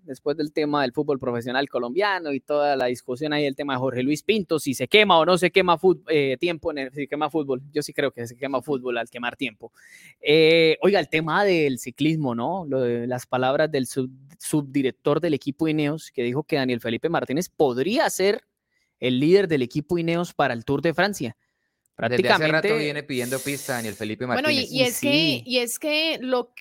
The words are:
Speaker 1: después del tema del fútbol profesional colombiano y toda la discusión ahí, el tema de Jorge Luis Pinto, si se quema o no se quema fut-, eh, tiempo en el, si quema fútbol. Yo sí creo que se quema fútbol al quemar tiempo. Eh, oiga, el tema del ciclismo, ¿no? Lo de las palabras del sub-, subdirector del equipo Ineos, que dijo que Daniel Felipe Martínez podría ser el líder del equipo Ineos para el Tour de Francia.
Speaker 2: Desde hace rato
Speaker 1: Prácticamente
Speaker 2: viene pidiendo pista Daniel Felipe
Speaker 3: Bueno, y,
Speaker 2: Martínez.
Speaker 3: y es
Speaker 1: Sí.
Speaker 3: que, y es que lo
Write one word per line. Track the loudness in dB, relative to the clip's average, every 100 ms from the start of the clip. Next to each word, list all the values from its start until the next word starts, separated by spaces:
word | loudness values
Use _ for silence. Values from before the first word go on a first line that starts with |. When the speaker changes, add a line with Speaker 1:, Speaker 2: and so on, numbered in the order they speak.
Speaker 1:
después | -12 -6 -4 -2
del | -2
tema | -2 0 0
del | 0
fútbol | -2 -2 -2
profesional | -2 -4 -2 -2 -2
colombiano | -4 -2 -2 0 -2 -4
y | -6
toda | -2 0 0 0
la | 0
discusión | -2 -8 -6 -2
ahí, | 0 -2
el | -4
tema | -4
de | -2
Jorge | -2 -2
Luis | -2 -2
Pinto, | 0 0 0 -2
si | -2
se | -4 4
quema | 6 8 6
o | 6
no | 4
se | 4
quema | 4 4 4
fut-, | 4 2 2
eh, | 2 2 0
tiempo | -2 -2 -6
en | -6
el, | -8
si | -8 -6
quema | -4 -2
fútbol. | -2 -2 -4 -2
Yo | -6
sí | -4
creo | -2 -4
que | -4 -12
se | -8
quema | -4 -4
fútbol | -4 -4 -4 -6
al | -6
quemar | -8 -8 -6
tiempo. | -10 -10 -20 _ -20 -20 -20 _
Eh, | 4 6 6 6 6 4
oiga, | 4 2
el | 0
tema | -2 0 2 2
del | 2 2 -2
ciclismo, | -8 -2 0 0 -2 -2
¿no? | -4 -6 -4
Lo | -2
de | 0 -2 -4
las | -6 -4
palabras | 0 2 2 0
del | 0 -2
sub-, | -4 -6 -8 -20 -14
subdirector | -2 -2 0 -2 -2 -2 0 0
del | 0 -2
equipo | -4 -2 -2
Ineos, | 0 -2 -4 -8
que | -4
dijo | -2 -2
que | -2 -2
Daniel | 0 -2
Felipe | -4 -4 -2
Martínez | -2 -2 -4 -4
podría | 2 2 2 0 0 0
ser | 2 0 0 _ _ _ _ _ -6
el | -2 2
líder | 4 4 4
del | 0
equipo | 0 -4 -2 -2
Ineos | 0 -2 -4
para | 0 0
el | 0 -2
Tour | 0
de | 0
Francia. | 0 -2 -2 -8 -10 _ _ _ _ _ -6
Speaker 2:
Desde | 0 0 2
hace | 2 2
rato |
Speaker 1:
Prácticamente | 2 0 0
Speaker 2:
viene | -2 -6
pidiendo | -6 -4 -2 -4
pista | -4 -8 -6
Daniel | -6 -6
Felipe | -6 -8 -6 -2
Speaker 3:
Bueno, | -2 0
y, | -2
Speaker 2:
Martínez. | -2
Speaker 3:
y | 0
es | 0 0
Speaker 1:
Sí. | 0 2 2 -2 -2
Speaker 3:
que, |
y | -2
es | -2 -4
que | -4 -2 -2 -4
lo | -2 -4 -4 -12